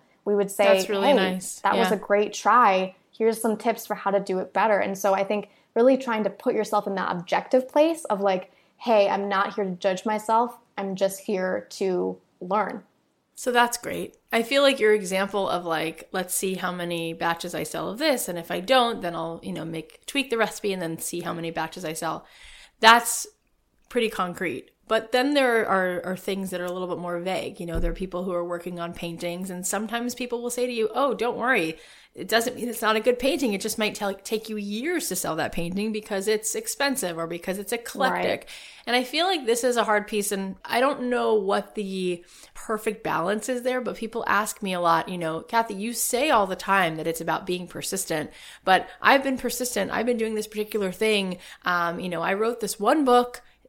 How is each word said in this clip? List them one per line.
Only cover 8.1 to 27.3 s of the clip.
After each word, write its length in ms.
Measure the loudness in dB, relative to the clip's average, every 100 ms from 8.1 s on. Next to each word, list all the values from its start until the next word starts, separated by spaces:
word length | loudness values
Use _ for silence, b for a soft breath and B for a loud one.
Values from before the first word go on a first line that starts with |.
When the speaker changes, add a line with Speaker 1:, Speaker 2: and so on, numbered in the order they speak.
| 0
Speaker 1:
like, 320 | 2 0 -4 b b b
"Hey, 320 | 2 4 4
I'm 200 | 2 0
not 260 | 0 0
here 100 | -2
to 60 | -4
judge 340 | -2 -2 0
myself. 540 | -2 -2 2 2 2 -4 _ -8
I'm 160 | -6
just 260 | 0 0 -2
here 460 | -4 -2 -2 -4 -6
to 480 | -4 0 0 -2 -4 _ -12
learn." 440 | -2 0 0 -6 -14 _ _ _ _
Speaker 2:
So 160 | -8 0
that's 280 | 2 2 0
great. 400 | -6 -6 -8 -12 -2
I 120 | 0
feel 200 | 2 4
like 160 | 6 6
your 140 | 6
example 560 | 4 2 -2 0 0 0
of 160 | -2
like, 440 | 0 -2 -2 -6 -8
"Let's 220 | -6 -4
see 200 | -2 -2
how 160 | -2 -4
many 440 | -4 -4 -4 -4
batches 400 | -2 -2 -2 -4
I 80 | -6
sell 260 | -6 -6 -6
of 100 | -2
this, 300 | 0 0 -2
and 100 | -6
if 120 | -6
I 100 | -4
don't, 400 | 2 4 4 0
then 160 | -6 -4
I'll, 240 | -6 -8
you 120 | -8
know, 100 | -8
make, 400 | -6 -8 -10 -16 -6
tweak 220 | -4 0
the 80 | 0
recipe 360 | 0 -2 -4
and 80 | -2
then 160 | -4 -6
see 240 | -6 -6
how 100 | -6
many 180 | -6 -6
batches 360 | -6 -6 -8 -8
I 80 |
sell." 320 | -6 -6 -6 -10 B B B B B
That's 460 | 8 8 6 -4 -6 _ _ _ _ _ -6
pretty 220 | -2 0
concrete. 600 | -2 -4 -4 -4 -6 -12 _ 0
But 240 | 0 2
then 200 | 0 2
there 340 | 4 4 4 2
are, 360 | 2 0 -2
are 120 | -4 -6
things 340 | -4 -6 -4
that 100 | -6
are 60 | -4
a 60 |
little 160 | -4 -4
bit 100 | -4
more 200 | -4 -4
vague. 420 | -2